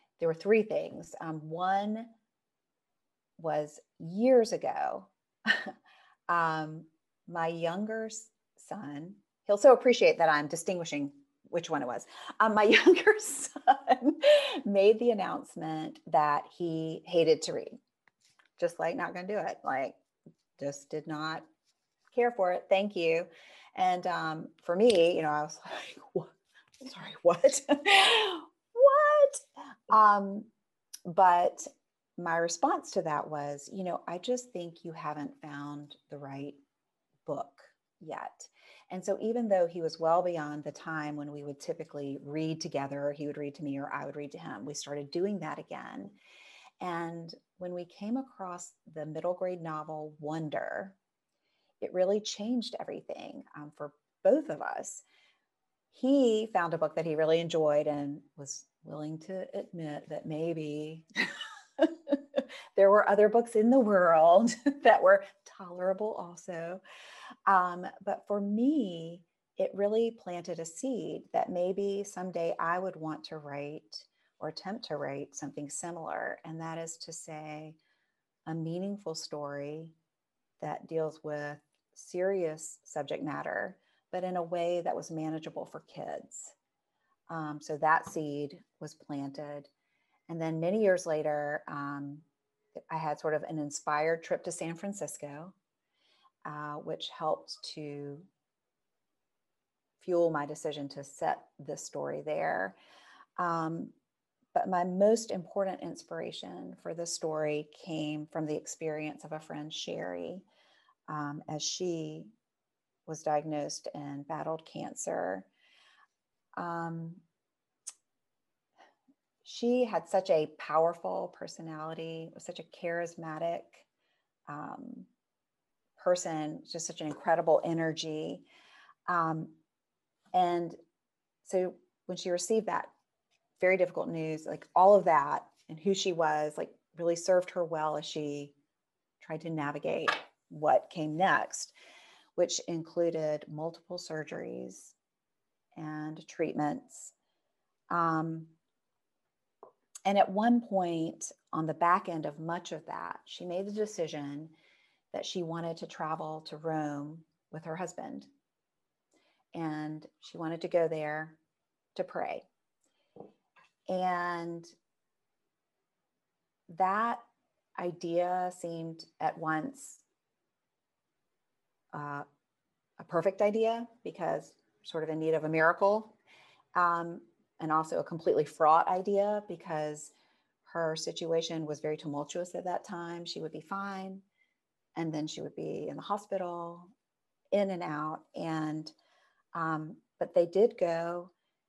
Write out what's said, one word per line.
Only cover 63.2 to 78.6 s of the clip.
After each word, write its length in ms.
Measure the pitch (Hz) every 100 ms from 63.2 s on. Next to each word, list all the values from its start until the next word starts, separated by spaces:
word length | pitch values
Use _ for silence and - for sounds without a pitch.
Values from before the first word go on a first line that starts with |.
| 208
books 260 | 233 233
in 160 | 214 226
the 100 | 269
world 720 | 208 196 175 160 165 180 233 - 285
<laughs> 140 | 277
that 200 | 254 -
were 220 | 185 196 - - - -
tolerable 560 | 180 180 185 190 214 -
also. 640 | 175 170 - 170 170 190 - - - - - - -
Um, 400 | 190 180 175 180 -
but 200 | 196 - -
for 140 | 208
me, 840 | 202 208 262 311 196 170 165 170 _ _ _ -
it 120 | 190
really 420 | 190 202 220 233 226
planted 360 | - 175 175 165
a 60 |
seed 580 | 165 - 262 233 160 - -
that 180 | - -
maybe 540 | 180 180 190 202 196
someday 500 | 202 - 185 170 170 -
I 200 | 165 175
would 180 | 190 165
want 280 | 156 151
to 140 | - 156
write 580 | 147 143 143 151 - - - _ _ _
or 100 | 156
attempt 380 | 160 185 233 -
to 100 | 147
write 400 | 143 139 147 -
something 320 | 139 - 143
similar. 720 | - 170 170 156 - - -
And 160 | 165 160
that 180 | 165 165
is 180 | 165 -
to 140 | -
say, 640 | 160 - 151 156 151 156 160 _ _ _ _ _ _ -
a 80 |
meaningful 600 | 165